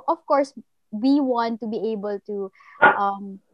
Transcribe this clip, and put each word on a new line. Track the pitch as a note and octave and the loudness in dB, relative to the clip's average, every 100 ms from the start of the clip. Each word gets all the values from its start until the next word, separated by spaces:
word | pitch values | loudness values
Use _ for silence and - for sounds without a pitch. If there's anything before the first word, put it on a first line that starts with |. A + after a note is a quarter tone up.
| - | -4
of | E4 - | -4 2
course, | C#4+ C#4 - - _ _ | 2 2 -4 -20 _ _
we | G#3+ C4 C#4+ | -2 2 4
want | C4 A#3 A#3 A3+ | 2 0 -2 -4
to | A3 | -6
be | A3 A3 | -4 -4
able | G#3+ G#3 G3+ - | -4 -6 -8 -8
to, | G3+ F#3+ _ - - | -8 -8 _ -16 2
um, | F#3+ G3+ G3+ G3 G3 F#3+ _ | 2 4 0 -4 -10 -16 _